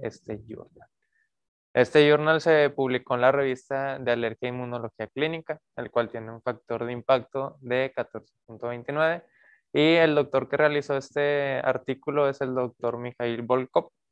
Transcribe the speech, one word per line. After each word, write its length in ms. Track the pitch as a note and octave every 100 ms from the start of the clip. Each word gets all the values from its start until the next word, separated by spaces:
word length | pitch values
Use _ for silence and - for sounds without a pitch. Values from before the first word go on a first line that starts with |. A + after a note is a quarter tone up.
este 400 | B2 - - G#2 A2
journal. 420 | - - - - _ _ _ _ _ _ _ _
Este 360 | B2 A#2+ D3+ D3
journal 300 | D3+ D3+ D#3+
se 300 | E3 D#3 C#3+
publicó 460 | C#3+ C3 B2+ - B2
en 60 |
la 120 | B2+
revista 680 | C#3 C3+ B2+ _ C3+ C#3 C3+
de 140 | B2
Alergia 340 | A#2+ A#2 A2 B2
e 60 |
Inmunología 540 | B2 B2 A#2+ A2+ - G#2+
Clínica, 520 | C3+ D#3 E3 - D#3 _ -
el 160 | A#2
cual 160 | A#2+ A2+
tiene 240 | A#2 A2
un 100 | A#2
factor 440 | - A#2 _ A#2 A#2
de 80 |
impacto 640 | A#2+ A2+ C3+ - C3+ C3+ -
de 320 | B2+ B2 C3
catorce 400 | C3 A#2 A2 - _ _
punto 240 | A2 A#2+
veintinueve, 560 | A#2+ A#2+ D3 D#3+ E3+ - _ _ _ _
y 220 | D3 D#3 E3+
el 200 | E3 D3
doctor 320 | C3+ C3+ B2+
que 80 | C#3+
realizó 400 | D3+ D3 C#3+ C#3
este 640 | C3+ D3 C#3+ C#3+ C#3 C3
artículo 680 | C3 C3 - C3 - C#3+ C#3
es 100 | C3+
el 160 | C3 B2+
doctor 420 | B2 - A#2 A#2+
Mikhail 440 | A#2+ - A#2+ A#2
Volkov, 500 | A#2 B2+ B2+ E3+ - _ _